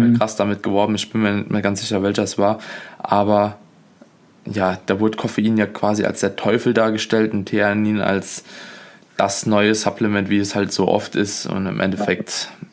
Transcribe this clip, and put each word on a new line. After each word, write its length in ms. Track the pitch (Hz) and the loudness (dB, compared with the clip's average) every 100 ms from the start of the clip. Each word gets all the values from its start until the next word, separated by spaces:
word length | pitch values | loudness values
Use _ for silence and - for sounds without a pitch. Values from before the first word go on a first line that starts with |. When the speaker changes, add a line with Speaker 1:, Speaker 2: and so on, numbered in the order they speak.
| 120 | 6
Speaker 1:
Mhm. 80 | |
Speaker 2:
ja 60 | 117 | 4
krass 160 | 110 - | 2 0
damit 280 | 101 101 | -2 0
geworben, 320 | - 101 107 104 | 0 2 2 0
ich 140 | - | -2
bin 100 | 113 | 0
mir 120 | 104 | 0
nicht 160 | 101 104 | 0 -2
mehr 100 | 107 | -2
ganz 200 | 98 98 | 0 -2
sicher, 200 | - 104 | -2 0
welcher 200 | 98 107 | 0 0
es 140 | 101 - | -2 2
war, 220 | 101 110 - - - - | 2 0 -6 -16 -16 -12
aber 600 | - 101 104 104 104 104 - - _ _ - _ _ _ - | 0 2 4 2 2 -2 -18 -20 _ _ -20 _ _ _ -8
ja, 340 | 101 92 92 - | -2 0 -2 -2
da 140 | 98 | 0
wurde 160 | 110 110 | 0 0
Koffein 400 | 113 - 110 110 | -4 0 2 2
ja 80 | 101 | 0
quasi 400 | - 104 107 101 | 0 -2 0 0
als 160 | - | 0
der 160 | 98 - | -2 -2
Teufel 360 | 110 117 120 | 0 2 2
dargestellt 600 | 113 113 110 - 113 110 | 2 2 0 0 2 2
und 120 | 107 98 | -2 -2
Theanin 540 | 107 104 104 107 107 | 0 2 2 0 0
als 460 | 98 98 - - - - - - - - - - | 0 0 -2 -8 -10 -18 -18 -20 -20 -20 -14 -2
das 280 | 98 - 113 | 0 0 2
neue 300 | 104 104 110 | 2 4 2
Supplement, 540 | - - 107 104 98 | 0 -2 0 0 0
wie 80 | 101 | 0
es 180 | 101 101 | 0 -2
halt 160 | 95 | -2
so 160 | - 95 | 0 2
oft 280 | 104 - - | 2 0 -2
ist 300 | 101 - - | -2 -4 -6
und 180 | 95 95 | -4 -4
im 120 | - | -2
Endeffekt, 680 | 95 98 - 92 - - - - - | -2 -2 -2 -2 -4 -8 -8 -12 -20